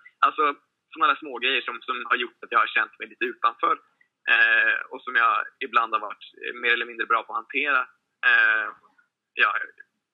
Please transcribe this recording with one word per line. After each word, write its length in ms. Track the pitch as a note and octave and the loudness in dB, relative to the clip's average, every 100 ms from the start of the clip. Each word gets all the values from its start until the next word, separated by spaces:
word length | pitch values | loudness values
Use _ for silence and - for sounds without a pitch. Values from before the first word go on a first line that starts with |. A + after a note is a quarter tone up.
| - _ C#3+ | -10 _ 0
Alltså, 300 | D3+ D3 C#3+ _ _ _ | 2 0 -2 _ _ _
såna 140 | D#3 D#3 | -2 0
där 80 | C#3 | 0
små 220 | D3+ A#2+ | -6 -4
grejer 240 | B2 C3 | -2 -2
som, 200 | B2+ A#2+ | -4 -8
som 240 | - B2 A#2+ | -8 -8 -4
har 60 | B2 | -4
gjort 280 | A#2 _ | -4 _
att 80 | - | -2
jag 80 | A#2 | 0
har 80 | A2 | 2
känt 320 | A#2+ G#2+ - | 0 -2 -6
mig 80 | A2 | -16
lite 180 | A2 B2 | -6 -6
utanför. 540 | - A#2 A#2 E3+ D#3 _ _ _ _ - | -2 -2 0 -2 -2 _ _ _ _ 2
Eh, 500 | A#2 A2+ A2+ A2 A2 - | 4 6 4 2 0 -6
och 100 | B2+ | -12
som 120 | - B2 | -4 0
jag 300 | A2+ G#2+ - - | 2 2 -4 -10
ibland 340 | B2+ A#2+ A2+ | -2 0 0
har 60 | A2 | -2
varit 240 | G#2 G#2+ - - - B2 | -6 -12 -20 -12 -10 -4
mer 120 | A#2+ | 0
eller 120 | A#2+ A#2 | 0 -2
mindre 200 | A2+ A2 | -8 -2
bra 180 | A#2 | -2
på 100 | A2 | -2
att 40 | A2+ | -10
hantera. 440 | - C3+ D3 C3 B2 _ _ _ B2 | -6 -4 -2 -2 -2 _ _ _ 2
Eh, 440 | A#2 A2 A2 G#2+ - _ _ _ _ _ | 4 4 2 -2 -10 _ _ _ _ _
ja, 200 | - A2 - - - _ _ _ | -2 0 -2 -8 -14 _ _ _